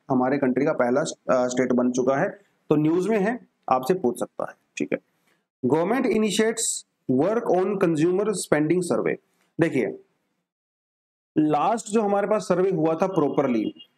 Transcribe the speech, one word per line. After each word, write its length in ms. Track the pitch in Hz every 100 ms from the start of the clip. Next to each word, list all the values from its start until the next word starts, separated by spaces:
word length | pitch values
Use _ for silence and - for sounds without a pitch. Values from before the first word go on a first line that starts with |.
| -
हमारे 280 | 127 127 143
country 260 | 131 127
का 80 | 151
पहला, 280 | 151 120 131
अ, 480 | 165 - - 127 123
state 240 | 123 123
बन 200 | 123 123
चुका 240 | 127 123 135
है, 120 | 196 - _ _ -
तो 60 | 151
news 320 | 151 175 185
में 100 | 220
है, 220 | 196 247 - _ -
आपसे 260 | 127 127
पूछ 260 | 185 123 120
सकता 240 | - - -
है, 60 | - _ -
ठीक 100 | 71
है। 60 | - - _ _ _ _ _ 123
Government 360 | 151 180 254 247
initiates 800 | 214 214 180 220 226 - - - _ -
work 360 | 131 170 220 - 180
on 100 | 190 196
consumer 420 | 180 156 170 185 208
spending 560 | 185 - 156 151 180 175
survey। 220 | 113 82 65 _ _ _ -
देखिए, 380 | 165 135 101 - _ _ _ _ _ _ _ _ _ _ _ _ _ -
last 500 | 151 147 170 226 -
जो 140 | 214
हमारे 240 | 202 202 202
पास 160 | 214
survey 280 | 180 175 190
हुआ 240 | 170 160
था 120 | 160 190
properly, 680 | 190 143 - 135 113 98 - -